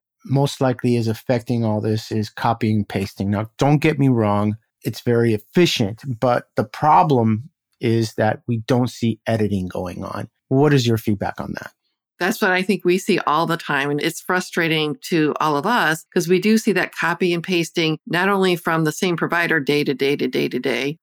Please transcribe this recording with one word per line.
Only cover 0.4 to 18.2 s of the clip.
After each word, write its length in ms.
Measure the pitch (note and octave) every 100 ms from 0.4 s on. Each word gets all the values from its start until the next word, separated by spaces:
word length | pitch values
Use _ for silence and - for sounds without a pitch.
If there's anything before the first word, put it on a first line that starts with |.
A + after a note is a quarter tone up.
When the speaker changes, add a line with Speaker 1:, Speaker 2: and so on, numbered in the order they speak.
| C#3 -
Speaker 1:
likely 340 | C3+ B2 B2+ A#2+
is 120 | A2+
affecting 540 | G#2+ - A#2+ - A#2+
all 200 | A2+ G#2+
this 280 | A2 G#2+ -
is 200 | A2 G#2
copying 460 | - A#2+ A2+ A2 G#2+
and 120 | G2+
pasting. 420 | - G2 - G2
Now, 200 | G#2 A2 -
don't 240 | C3+ D3+
get 160 | D#3 D3
me 100 | C#3
wrong, 480 | A#2 G#2+ G2+ G#2+ G#2 _ _
it's 180 | B2+ -
very 300 | B2 A#2 A#2
efficient, 680 | G#2 - F3+ E3+ - G2+ A2+ C#3 A2+
but 300 | C3 A#2+ - -
the 80 |
problem 840 | G#2+ - D3+ E3+ E3 B2+ A2+ A2 C3+ _ _ -
is 340 | A#2 A2+ A2+
that 280 | - A2 - -
we 80 | A2+ -
don't 240 | B2 B2
see 300 | - A2+ A2+ -
editing 400 | A2+ G#2 G2 F2+
going 340 | F#2 F2+ F#2
on. 260 | F#2 G#2+ A2+ _ -
What 260 | C3+ D3+
is 140 | C#3 A#2
your 100 | A2+
feedback 420 | - G#2 F2+ -
on 120 | -
that? 180 | - - _ _ _ _ -
Speaker 2:
That's 220 | F3 -
what 120 | G3
I 100 | F3+
think 220 | F#3+ F#3
we 140 | F3 F3+
see 200 | - F3+ -
all 200 | D3+ D#3+
the 100 | E3
time. 340 | - C#3+ C#3+
And 100 | D3
it's 200 | - -
frustrating 760 | - F3+ - - E3 D#3+ D3+ C#3+ -
to 280 | E3+ D3+ -
all 160 | D#3 C#3+
of 100 | F3
us 400 | A#3 D#3 D#3+ -
'cause 140 | F3+ D#3+
we 100 | F#3
do 180 | G#3 A3
see 140 | -
that 240 | F3 D#3
copy 380 | - E3 E3+ F3+
and 100 | E3+
pasting, 560 | E3 F3 E3 - D#3+ D#3 -
not 220 | E3+